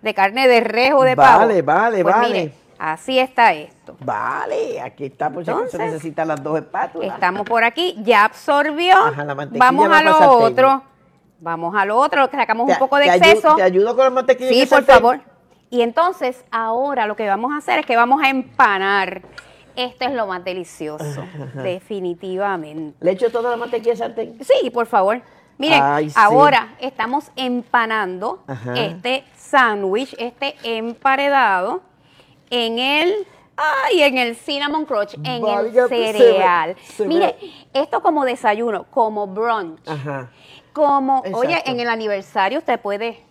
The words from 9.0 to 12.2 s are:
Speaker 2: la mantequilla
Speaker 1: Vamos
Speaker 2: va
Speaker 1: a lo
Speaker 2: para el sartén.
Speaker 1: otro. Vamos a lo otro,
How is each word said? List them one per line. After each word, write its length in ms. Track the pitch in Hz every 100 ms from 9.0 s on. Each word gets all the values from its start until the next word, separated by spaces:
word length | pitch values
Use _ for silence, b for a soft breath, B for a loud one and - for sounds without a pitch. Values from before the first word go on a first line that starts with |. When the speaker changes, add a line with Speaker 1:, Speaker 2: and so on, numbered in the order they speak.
| - 139
Speaker 2:
la 120 | 294 285
mantequilla 300 | 277 240 247
Speaker 1:
Vamos 240 | 269 -
Speaker 2:
va 100 | 311
Speaker 1:
a 40 |
lo 80 | 320
Speaker 2:
para 120 | 311 294
el 60 |
sartén. 160 | 254 226
Speaker 1:
otro. 300 | 247 262 269 - _ _ _ _ _
Vamos 360 | 165 165 170 202
a 100 | 196
lo 120 | 220
otro, 300 | 294 294